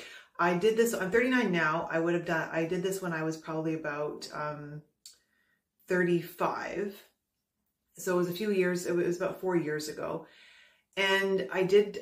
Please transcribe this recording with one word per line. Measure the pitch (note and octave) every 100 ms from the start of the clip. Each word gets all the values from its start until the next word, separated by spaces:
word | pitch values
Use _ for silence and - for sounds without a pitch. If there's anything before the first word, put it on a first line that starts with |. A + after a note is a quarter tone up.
| - - - -
I | F3 F3+
did | G#3+ A3
this, | A#3
I'm | A3+ F#3
thirty-nine | A3+ B3+ B3+ G#3
now. | F3 D#3 E3 -
I | E3
would | E3 E3+
have | E3
done, | D#3+ D3+
I | D#3+ E3
did | F3+
this | F#3+ F#3
when | F3+
I | D#3+
was | D#3+ D#3
probably | - D#3+ D#3+ D#3+
about, | D3+ D3 D3 - -
um, | D3 D3+ D3 D3 D3+ - _ - - _ _ _ _ _ _ -
thirty-five. | F3+ F3 F3 - - E3 - - - G3+ - - _ _ _ _ _ _ _ _ -
So | - F3+
it |
was | F3
a |
few | F3 G#3+
years, | G3 F3+ F3 F3
it |
was | F3 F3 E3+
about | F#3 -
four | F#3 F3
years | D3+ D3+ D3+
ago. | - D#3 D#3+ - - - - - _ _ -
And | G3 G3 G3 F#3+ -
I | F3+
did, | F3+ G#3 G3+ -